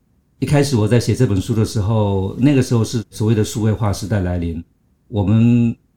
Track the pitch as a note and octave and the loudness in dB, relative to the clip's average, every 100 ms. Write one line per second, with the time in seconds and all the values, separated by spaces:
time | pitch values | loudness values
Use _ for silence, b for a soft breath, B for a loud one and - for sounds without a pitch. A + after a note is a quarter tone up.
0 | _ _ _ _ C#3 D3 C#3+ A#2+ G#2 A#2 | _ _ _ _ -2 0 2 0 2 2
1 | A#2 G#2+ B2+ F#2+ F2+ A2+ G#2+ A#2 G2 A2+ | 0 0 0 0 -2 -2 -2 -2 -2 0
2 | G2+ G2 F#2+ - C3+ C3+ A#2 A#2 G#2+ A#2+ | 0 -2 -4 0 2 2 2 0 0 -4
3 | - - G#2+ A2 G2+ A2+ A2 G2 G#2+ F#2 | -8 -4 0 0 0 -2 -2 0 -2 -4
4 | F#2+ G#2+ F2+ F2 E2+ D#2+ - _ _ _ | -4 -2 -2 -2 -4 -6 -12 _ _ _
5 | - G#2 F#2+ A2 A#2 A#2+ A#2 - _ | -8 -4 0 4 4 4 2 -2 _